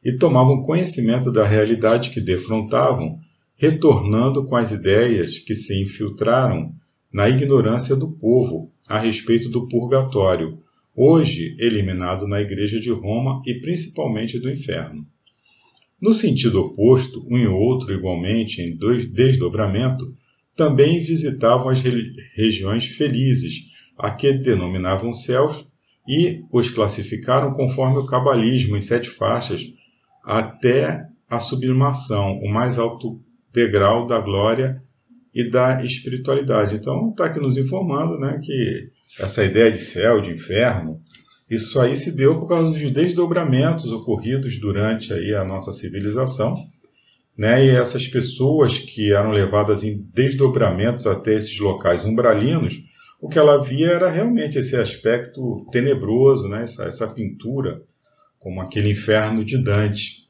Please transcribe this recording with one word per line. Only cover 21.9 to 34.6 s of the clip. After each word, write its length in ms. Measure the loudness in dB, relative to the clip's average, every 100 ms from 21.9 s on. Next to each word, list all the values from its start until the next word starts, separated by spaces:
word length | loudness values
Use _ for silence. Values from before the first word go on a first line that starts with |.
| -2 -4 -12 -16 0
regiões 500 | 0 0 -2 -4 -4
felizes, 800 | -2 -2 2 2 2 0 -10 -14 -20 _ _
a 140 | -8
que 200 | 0 0
denominavam 800 | 2 2 0 0 -4 -2 -2 -2
céus, 560 | -8 -2 0 0 -2 -16 _ _ _ -4
e 360 | 0 0 -2 -2
os 180 | 0 0
classificaram 840 | 0 -2 -2 -8 -8 0 0 0 -2
conforme 420 | -2 0 0 0
o 80 | 0
cabalismo 720 | 0 2 2 2 2 0 -2
em 40 |
sete 280 | -2 -2 -2
faixas, 640 | -4 -2 -2 -4 -8 -10 -18 _ _ _ _
até 840 | -4 -4 -4 -2 2 2 0 -4 -10 _ _
a 120 | -6
sublimação, 1000 | -4 -4 0 2 2 0 -4 -2 -2 -4
o 40 | -2
mais 300 | -2 0 0
alto 420 | -4 -4 -12 -12 _ _ _
degrau 540 | 0 2 4 4 2 2
da 140 | -2
glória 600 | 0 0 2 2